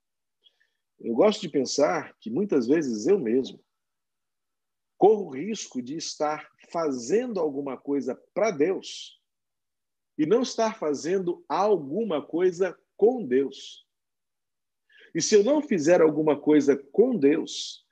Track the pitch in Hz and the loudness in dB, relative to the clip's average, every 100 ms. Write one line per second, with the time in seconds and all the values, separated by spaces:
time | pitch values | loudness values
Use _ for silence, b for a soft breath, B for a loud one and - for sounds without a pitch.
0 | _ _ _ _ _ _ _ _ _ _ | _ _ _ _ _ _ _ _ _ _
1 | 113 117 208 208 175 143 120 - 156 170 | -4 2 2 2 -2 -2 -2 2 0 0
2 | 131 - 107 131 202 156 113 165 139 110 | -6 -12 -8 -4 0 0 2 2 0 -2
3 | 117 202 113 123 120 - _ _ _ _ | 0 0 2 0 -2 -8 _ _ _ _
4 | _ _ _ _ _ _ _ _ _ - | _ _ _ _ _ _ _ _ _ 2
5 | 196 214 175 131 190 220 - 127 123 160 | 4 4 0 -8 -8 -8 -10 -10 -8 -10
6 | - - 151 151 - _ _ 170 165 127 | -10 -6 -4 -6 -10 _ _ -4 -4 -4
7 | 117 208 254 190 156 147 139 123 - 143 | -6 -6 -4 -4 -4 -6 -8 -10 -6 -4
8 | 123 120 _ - 220 156 165 165 - - | -4 -8 _ -4 -2 0 0 -2 -8 -16
9 | - _ _ _ _ _ _ _ _ _ | -18 _ _ _ _ _ _ _ _ _
10 | _ - 151 233 254 - 220 196 156 131 | _ -4 0 2 0 -2 -4 -2 -4 -4
11 | 147 196 180 175 - 160 208 185 135 175 | -4 -4 -4 -8 -4 -2 2 0 -2 -6
12 | 226 151 - 160 185 170 185 156 _ - | -4 -4 -4 0 0 0 -4 -6 _ 0
13 | 208 254 147 127 135 - - - _ _ | 2 2 0 0 0 -6 -20 -20 _ _
14 | _ _ _ _ _ _ _ _ _ b | _ _ _ _ _ _ _ _ _ b
15 | b 165 - 214 208 302 294 190 143 175 | b -6 2 4 4 2 0 0 4 6
16 | 160 147 156 143 - 151 131 135 - - | 4 2 0 0 4 4 4 2 0 2
17 | 247 220 139 160 - - - - _ | 2 4 4 2 -2 -8 -12 -14 _